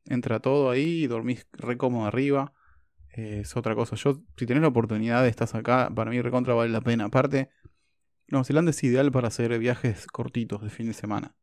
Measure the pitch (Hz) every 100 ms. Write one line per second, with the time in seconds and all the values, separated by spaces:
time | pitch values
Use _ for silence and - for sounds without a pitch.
0 | - 123 117 113 131 143 135 127 156 165
1 | 139 117 117 123 - - 120 123 127 120
2 | 104 120 139 139 139 _ _ - _ _
3 | - 117 107 104 101 123 110 110 117 110
4 | 143 139 - - 120 131 160 123 110 107
5 | 113 120 127 113 117 107 110 127 - 113
6 | 113 123 120 123 123 117 117 113 120 117
7 | 104 131 127 135 135 _ - _ _ _
8 | _ _ - 139 131 147 170 - 127 127
9 | 143 131 117 - 117 117 120 123 127 104
10 | - - - 120 113 107 107 - 113 104
11 | 104 104 - _